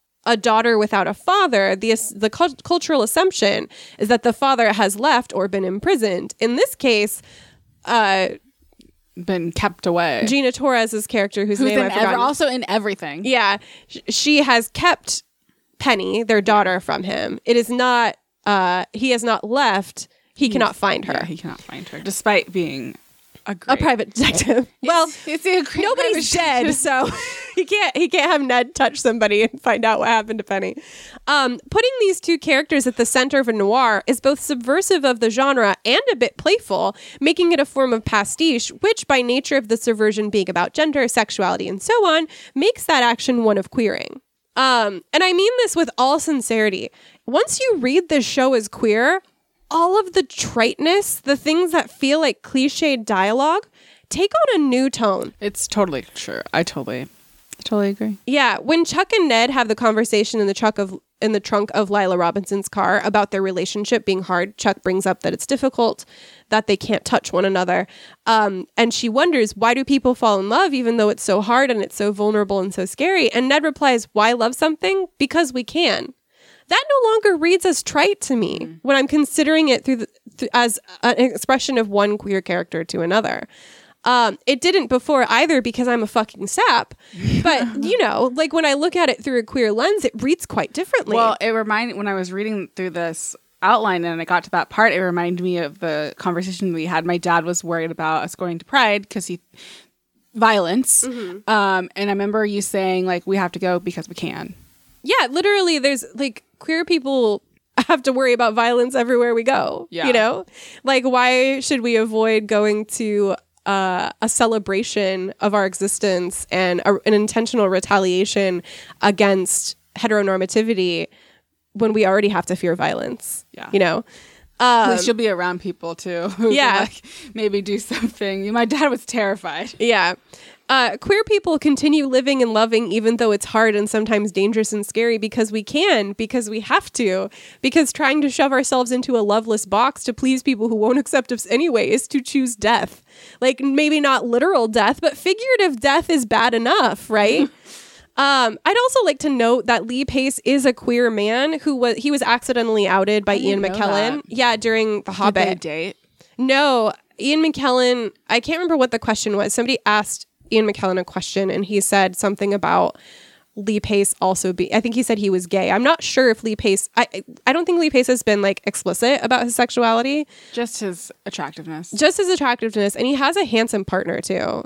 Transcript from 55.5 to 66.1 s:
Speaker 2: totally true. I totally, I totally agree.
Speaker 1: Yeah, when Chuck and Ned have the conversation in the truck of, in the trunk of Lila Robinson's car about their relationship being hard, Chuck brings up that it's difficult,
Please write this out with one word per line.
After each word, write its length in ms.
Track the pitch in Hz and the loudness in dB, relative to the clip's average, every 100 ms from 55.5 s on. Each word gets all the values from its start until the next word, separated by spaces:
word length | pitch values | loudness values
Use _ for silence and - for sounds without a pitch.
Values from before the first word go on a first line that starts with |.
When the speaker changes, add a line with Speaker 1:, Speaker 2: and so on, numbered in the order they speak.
| - - | -6 -6
Speaker 2:
totally 340 | 214 185 135 - | 0 0 -2 -8
true. 260 | - - - - | -14 -10 -10 -4
I 80 | - | -2
totally, 400 | 165 151 117 123 | -2 -6 -8 -8
I 600 | 139 _ _ _ - - | -10 _ _ _ -20 -16
totally 260 | - 208 202 | -4 0 0
agree. 260 | 196 214 196 - | -2 -6 -6 -2
Speaker 1:
Yeah, 320 | 285 247 196 | 0 0 -2
when 240 | 247 330 339 | 0 0 2
Chuck 260 | 320 381 | -2 0
and 160 | 453 320 | 2 2
Ned 220 | 226 247 | 2 2
have 180 | 269 233 | 0 0
the 60 | |
conversation 640 | 214 233 214 233 208 208 220 | 0 0 2 0 0 0 0
in 60 | 196 | 0
the 80 | |
truck 240 | 196 220 214 | 0 0 0
of, 180 | 196 190 _ - | -6 -8 _ -4
in 120 | 220 | -2
the 80 | 214 | -2
trunk 300 | - 208 208 | 0 -2 0
of 160 | 202 196 | -2 0
Lila 260 | 202 190 180 | 0 0 2
Robinson's 520 | 170 202 185 202 - | 0 -2 -4 -6 -6
car 320 | 208 180 202 | -2 0 0
about 280 | 214 208 202 | 2 0 0
their 100 | 196 | -2
relationship 640 | 190 180 185 208 208 233 - | -2 -2 -4 -4 -2 -2 0
being 160 | 190 | -4
hard, 340 | 180 180 190 - | -2 -2 -2 -2
Chuck 260 | 214 196 | -2 -2
brings 200 | 190 185 | -2 0
up 180 | 190 185 | 0 -2
that 80 | 185 | -4
it's 140 | 180 - | -4 -4
difficult, 580 | 277 269 - 226 - - | -2 -2 0 -2 -2 -12